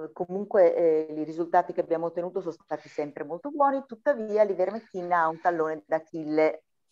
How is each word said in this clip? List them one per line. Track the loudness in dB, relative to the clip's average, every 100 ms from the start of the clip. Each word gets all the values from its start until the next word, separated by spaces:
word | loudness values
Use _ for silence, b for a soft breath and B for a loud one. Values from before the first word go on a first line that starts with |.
| -14
comunque, | -8 -6 -6 0 4 4 6
eh, | 4 2 0
i | -6
risultati | -6 -6 0 2 2
che | -4
abbiamo | -2 -2 -2
ottenuto | -4 -4 -6
sono | -6
stati | -10 _ -10 -8
sempre | -8 -8 -8
molto | -10 -10 -10
buoni, | 0 2 2 -6
tuttavia | -6 -2 -2 0 2
l'ivermectina | 2 2 -2 -2 -10 -10 0 2
ha | 2
un | 0
tallone | -2 0 -2 -4 -4
d'Achille, | -4 -4 -10 -2 2 2 2 _ _ _